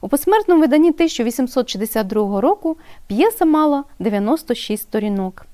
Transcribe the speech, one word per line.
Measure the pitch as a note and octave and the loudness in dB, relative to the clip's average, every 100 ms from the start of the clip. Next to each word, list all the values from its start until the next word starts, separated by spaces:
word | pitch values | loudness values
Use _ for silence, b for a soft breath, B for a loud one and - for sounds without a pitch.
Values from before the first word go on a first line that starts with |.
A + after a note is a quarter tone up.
у | G3+ | -2
посмертному | C#4+ - G#4+ G#4 E4+ | -2 2 0 4 4
виданні | D4+ D4+ E4+ | 4 4 4
тисяча | D#4 E4 - | 2 -2 0
вісімсот | A#3 A#3+ B3+ B3+ B3 | -4 -2 -4 -2 -4
шістдесят | F#3+ A3 A3 G3 | -6 -4 -4 -2
другого | G#3 G3+ G3+ | -2 0 0
року | B3+ G4+ E4 D#4+ b b - | 0 0 -4 -6 b b -8
п'єса | G3+ G4+ A4+ | 0 0 2
мала | E4 D4+ D#4 C#4+ C#4+ - | 2 4 2 0 -4 -6
дев'яносто | A#3 G#3 G#3 D#4+ - | -2 -2 0 -2 -2
шість | A#3+ - G#3 | -6 -4 -8
сторінок. | - A3 G#3+ G3 F#3 F#3 - | -4 -4 -2 -2 -4 -8 -20